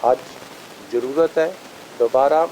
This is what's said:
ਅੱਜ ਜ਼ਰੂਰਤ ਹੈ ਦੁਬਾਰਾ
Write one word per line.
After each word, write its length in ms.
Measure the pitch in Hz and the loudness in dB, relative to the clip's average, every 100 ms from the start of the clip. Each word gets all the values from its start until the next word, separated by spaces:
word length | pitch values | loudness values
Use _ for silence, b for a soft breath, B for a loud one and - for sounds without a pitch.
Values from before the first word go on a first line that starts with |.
| 120 | 2
ਅੱਜ 60 | 131 - - - - - - - | 0 -2 -18 -20 -20 -20 -20 -6
ਜ਼ਰੂਰਤ 460 | 120 123 143 165 - | -4 -2 0 0 2
ਹੈ 160 | 160 185 - - - - | -2 -4 -18 -20 -20 -2
ਦੁਬਾਰਾ 500 | 117 131 139 156 165 | 2 4 4 4 2